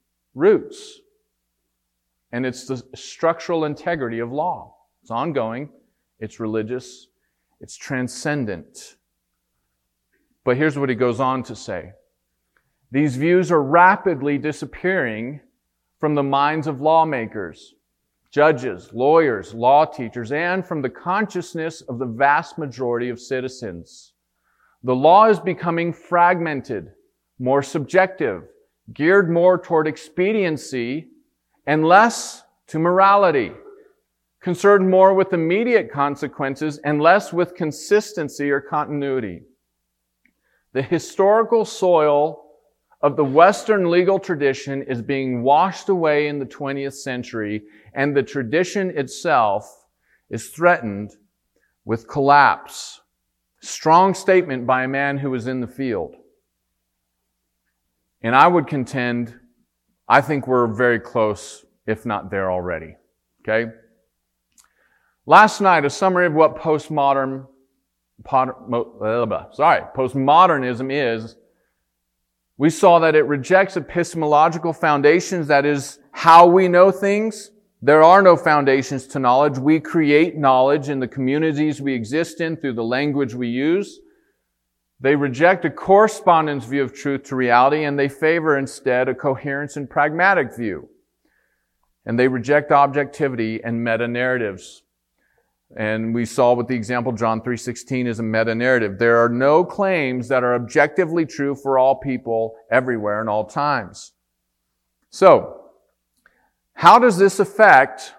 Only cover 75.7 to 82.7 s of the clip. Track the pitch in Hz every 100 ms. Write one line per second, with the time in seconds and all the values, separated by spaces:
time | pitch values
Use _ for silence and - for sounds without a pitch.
75.7 | 143 - - _ - 165 165 175 185 180
76.7 | 175 196 190 202 208 220 - - _ _
77.7 | _ 127 156 160 196 185 170 160 147 135
78.7 | 135 - 135 - 143 123 131 147 131 143
79.7 | 156 151 175 147 147 175 160 135 127 135
80.7 | 151 135 135 123 139 131 151 160 143 151
81.7 | 139 139 123 110 151 160 - 165 160 139